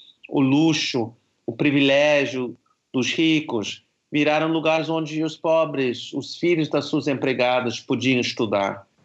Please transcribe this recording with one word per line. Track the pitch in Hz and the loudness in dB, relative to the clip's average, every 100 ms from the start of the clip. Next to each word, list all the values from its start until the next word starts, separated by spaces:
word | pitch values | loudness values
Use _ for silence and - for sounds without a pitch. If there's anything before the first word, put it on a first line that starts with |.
| _ _ - | _ _ -6
o | 147 | 0
luxo, | 135 143 160 151 - 131 113 - _ _ - | 2 4 4 2 -2 -4 -4 -8 _ _ -10
o | |
privilégio | 117 143 139 139 139 147 147 131 127 123 - _ _ _ | -2 0 4 4 4 4 2 0 -4 -6 -10 _ _ _
dos | 131 120 | -2 -2
ricos, | - 160 156 151 120 98 - _ _ - | 2 2 2 0 -4 -4 -10 _ _ -6
viraram | 147 147 151 160 | 0 2 2 0
lugares | 160 156 160 151 | 0 0 0 0
onde | 160 151 156 | -4 -4 -4
os | 160 156 | -6 -4
pobres, | 165 160 156 139 127 120 - | 0 2 2 0 -2 -4 -8
os | 139 - - | -10 -10 -4
filhos | 175 170 151 | 0 0 0
das | 147 143 | -2 -2
suas | 151 143 | -2 -2
empregadas | 127 139 120 123 127 123 110 | -2 -2 0 2 0 -2 -6
podiam | - 123 127 127 | -4 -2 0 0
estudar. | 117 - 110 101 98 98 - _ | 0 -2 -2 0 -2 -6 -16 _